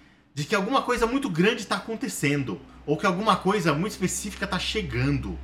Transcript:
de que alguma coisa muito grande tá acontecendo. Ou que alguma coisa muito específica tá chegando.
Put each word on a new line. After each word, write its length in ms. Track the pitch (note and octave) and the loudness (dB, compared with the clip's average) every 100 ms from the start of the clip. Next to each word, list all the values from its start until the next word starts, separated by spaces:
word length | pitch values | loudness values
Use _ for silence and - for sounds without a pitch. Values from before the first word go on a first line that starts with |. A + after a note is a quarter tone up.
| - _ _ | -20 _ _
de 120 | C#3+ | -6
que 100 | D3 | 0
alguma 260 | G3+ G3+ C4+ | 0 2 0
coisa 240 | - A#3 | 2 2
muito 240 | A3+ C4+ C4+ | 2 0 0
grande 380 | D#3+ G3+ A#3 - | 2 2 2 -2
tá 80 | |
acontecendo. 840 | F#3+ - A3 A3 - C#3+ C#3+ A#2+ F2+ - - | -4 -4 -6 -6 0 0 0 -2 -6 -10 -8
Ou 120 | - - | -2 0
que 80 | |
alguma 300 | G3 F3+ A3 | 2 2 2
coisa 380 | F#3 F#3 G#3 D#3+ | 2 4 2 2
muito 180 | D3 G3+ | 2 0
específica 560 | - F3+ - G#3 - G3 | -2 -2 -2 -6 -6 -4
tá 100 | F3+ | -4
chegando. 800 | - A3 D#3+ A#2 C#3 C#3 G2 E2+ | -2 -4 -2 0 2 0 -2 -8